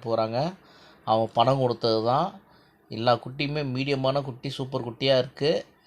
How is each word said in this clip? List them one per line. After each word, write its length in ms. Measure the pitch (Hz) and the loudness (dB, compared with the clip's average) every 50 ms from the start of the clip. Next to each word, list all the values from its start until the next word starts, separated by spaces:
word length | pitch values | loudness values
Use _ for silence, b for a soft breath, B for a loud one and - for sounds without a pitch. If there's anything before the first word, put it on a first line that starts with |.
| - | -6
போறாங்க. 340 | 117 113 113 110 110 113 123 147 170 190 - b b b b b b b b b | -2 -2 0 0 0 -2 -2 -2 -4 -6 -10 b b b b b b b b b
அவங்க 240 | - 110 110 113 107 - | 0 2 2 2 2 2
பணம் 260 | - 120 127 135 139 | 2 4 4 4 2
கொடுத்தது 460 | 131 123 117 110 - 117 113 110 110 | 2 0 0 0 0 2 2 2 2
தான். 220 | 117 127 147 170 196 - - - b b b b b b b b - | 2 2 2 0 -2 -6 -12 -20 b b b b b b b b -12
எல்லா 220 | - 110 113 123 120 | -8 0 2 2 2
குட்டியுமே 500 | 117 - 127 131 139 147 139 147 151 147 | 2 0 -6 -8 -6 -4 -4 -4 -4 -4
மீடியமான 560 | 135 127 127 135 143 139 131 131 131 135 143 | -4 -4 -4 -2 -2 0 0 0 0 0 0
குட்டி, 280 | 135 135 123 - - 139 | -2 -6 -8 -10 -10 -10
சூப்பர் 340 | 127 - 135 127 131 131 117 | -8 -8 -6 -6 -6 -6 -6
குட்டியா 340 | 120 113 - 135 135 135 | -6 -6 -2 2 2 4
இருக்கு. 340 | 127 123 - - - 139 151 180 202 - - _ b b | 2 2 -2 -4 -2 0 0 0 -2 -4 -10 _ b b